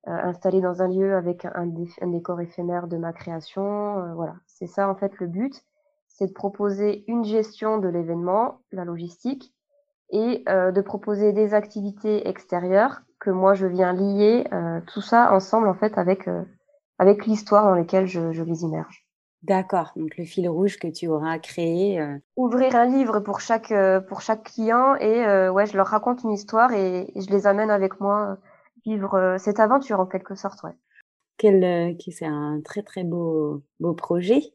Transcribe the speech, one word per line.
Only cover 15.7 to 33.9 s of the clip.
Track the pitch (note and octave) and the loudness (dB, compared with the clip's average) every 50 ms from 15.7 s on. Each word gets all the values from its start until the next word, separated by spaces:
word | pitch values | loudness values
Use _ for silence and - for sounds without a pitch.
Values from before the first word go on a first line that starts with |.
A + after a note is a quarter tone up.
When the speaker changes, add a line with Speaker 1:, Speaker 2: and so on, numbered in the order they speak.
| F#3+ | 2
Speaker 1:
fait, | G3 G#3+ G#3+ G#3+ - | 0 -2 0 0 0
avec, | E3+ F3+ G3 F#3+ - F3+ | 0 0 0 0 -2 -6
heu, | F3 F3 F3+ - _ _ _ _ _ _ _ _ _ - | -6 -6 -8 -12 _ _ _ _ _ _ _ _ _ 4
avec | F3+ G3 G3+ G#3 - | 6 6 6 6 2
l'histoire | A3+ A3 G#3+ - - G#3 G3+ G#3+ | -2 -2 -2 0 4 4 6 6
dans | G3+ F#3 | 6 4
laquelle | F3 E3+ E3+ - F#3+ F#3+ | 4 2 2 2 0 0
je, | F#3 F#3 F3 E3 E3 | 0 -2 -4 -4 -4
je | D#3+ E3 E3 | -4 -4 -4
les | E3 E3+ D#3+ E3+ | -4 -4 -4 -4
immerge. | D#3+ D#3 D#3+ D#3+ - - _ _ _ _ _ _ _ _ _ | -4 -4 -6 -8 -10 -16 _ _ _ _ _ _ _ _ _
Speaker 2:
D'accord, | - D#3+ G3 F#3+ F#3 F#3 G#3 F3+ D#3+ - - | -4 -2 0 0 0 0 -2 -2 -2 -4 -8
donc | F3 D#3 D#3 - | -8 -8 -8 -8
le | - E3+ | -10 -12
fil | D#3+ - F#3+ F3 F3 | -6 -4 -4 -2 -2
rouge | D#3+ E3+ F#3+ G3+ F#3+ - | 0 0 0 0 -2 -4
que | - E3+ | -10 -10
tu | D#3+ - F3 E3+ | -8 -6 -4 -2
auras | D#3 D3+ D3+ D#3+ E3 D#3+ | -2 -2 -2 -4 -4 -6
créé, | D#3+ - - - E3+ E3 E3 F3 F#3+ G3+ G3 E3+ | -8 -10 -6 -4 -2 -2 0 0 0 0 0 -2
heu. | D3+ D3 C#3+ C#3 _ _ _ | -4 -4 -6 -10 _ _ _
Speaker 1:
Ouvrir | - B3+ A#3+ A3+ B3 C4 C4 B3+ | -2 -2 0 2 2 2 4 4
un | A#3 A#3+ | 4 4
livre | B3 B3+ C4+ C4+ A3+ G#3+ G#3 | 4 4 2 2 2 0 -2
pour | G#3 G#3 G3+ - | -2 -2 -6 -6
chaque, | - - A#3 A3 A3 - | -2 -2 -2 -4 -2 0
heu, | A3 G3+ F#3+ F#3+ F#3+ F#3+ F#3+ | 2 4 4 4 4 2 0
pour | F#3+ G3 G3 | -4 -14 -10
chaque | - - A3 A3 - | -4 -4 -4 -4 -6
client | - - - A3 A3 A3+ B3 C4 C4+ C4+ | -12 -8 -4 0 2 2 4 4 4 2
et, | - - G#3+ A3 A#3 A#3+ | 2 2 2 2 2 4
heu, | G#3+ G3+ F#3+ F#3 F#3 | 4 4 4 4 4
ouais, | F#3 G3 G#3 | 2 2 0
je | G#3 G3+ | 2 2
leur | F#3+ F#3+ | 0 2
raconte | F#3 G#3+ G#3 G#3 B3 B3 B3 - | 2 2 0 0 0 -2 -2 -2
une | A3 | -4
histoire | G#3 G3+ G#3 - A3+ A3 A#3 B3+ | -4 -4 -6 -2 2 4 4 4
et, | A#3+ G3+ F#3+ F#3 F3+ F3+ F#3 - - | 4 0 0 0 -2 -4 -6 -8 -8
et | - | -10
je | F#3+ G3 | -4 0
les | G3 G3+ F#3+ | 0 4 4
amène | G3+ G3 G3+ A3 A3 | 4 4 4 2 2
avec | G#3 G3+ F#3+ F#3+ F#3+ - | 2 2 2 -2 -2 -2
moi, | G3 G3+ G3+ G#3 G#3 G3+ | 0 0 0 0 0 -4
heu, | G3 G3 _ _ - _ _ _ _ A#3+ _ | -6 -10 _ _ -20 _ _ _ _ _ _
vivre, | G#3+ A3 G#3 G3 - G3+ | -6 -4 -4 -2 0 2
heu, | F#3+ F#3 F#3 F#3 F#3+ | 2 2 2 0 0
cette | - G#3+ G3+ G#3+ | -2 -2 2 2
aventure | A3 G#3+ B3+ C#4 C4+ C4 G#3+ F#3+ | 4 4 4 2 2 0 -2 -2
en | F#3 | 0
quelque | F#3 - F#3 F#3 - G3 | -2 -4 -8 -8 -10 -14
sorte, | G3 - G3 - - | -10 -10 -10 -10 -10
ouais. | - D#3 - _ _ _ _ _ _ _ _ _ _ _ _ - | -16 -18 -18 _ _ _ _ _ _ _ _ _ _ _ _ 2
Speaker 2:
Quel, | - G#3+ G3 F#3+ F3+ | 4 6 6 6 6
heu, | F3+ F3 E3+ E3+ E3+ E3+ | 4 2 0 0 -2 -4
qui, | E3+ - F3+ | -6 -12 -16
c'est | E3+ - E3 | -12 -10 -8
un | D#3+ D3+ D3 D3 D3 D3+ D3+ D3+ | -6 -6 -4 -4 -4 -6 -6 -8
très, | - - G#3 | -8 -10 -10
très | G3+ - - G3 F3+ | -10 -10 -10 -8 -6
beau, | E3+ E3 F3 E3+ E3 D#3+ D#3 D3+ D3 D3+ C#3+ C#3 _ _ _ | -4 -4 -4 -2 -2 -2 -2 -2 -2 -4 -8 _ _ _ _
beau | E3 E3+ | -4 -4